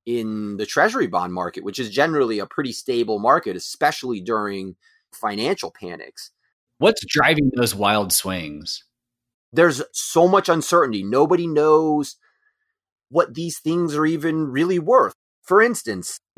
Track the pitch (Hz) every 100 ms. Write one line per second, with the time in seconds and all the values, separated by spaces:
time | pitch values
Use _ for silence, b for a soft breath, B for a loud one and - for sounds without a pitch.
0 | - 120 110 110 104 101 107 - 196 247
1 | 123 90 87 90 87 90 90 98 113 104
2 | 160 151 120 104 98 - 135 - - 120
3 | 110 104 113 156 117 90 - - 151 -
4 | 127 110 92 110 104 98 95 87 _ _
5 | _ - 110 104 131 - - - 87 82
6 | - - - _ _ _ _ _ 190 220
7 | - - 139 156 139 123 120 101 101 107
8 | 95 - 95 92 78 73 80 - - _
9 | _ _ _ _ _ 139 170 131 156 -
10 | - 165 175 190 190 165 - 175 143 104
11 | 98 123 151 175 170 147 156 156 160 151
12 | 139 - _ _ _ _ _ _ _ _
13 | _ 147 - 123 170 - 156 170 165 147
14 | 156 160 160 160 151 131 170 185 160 254
15 | 104 - _ _ - 190 233 226 - 98
16 | - - _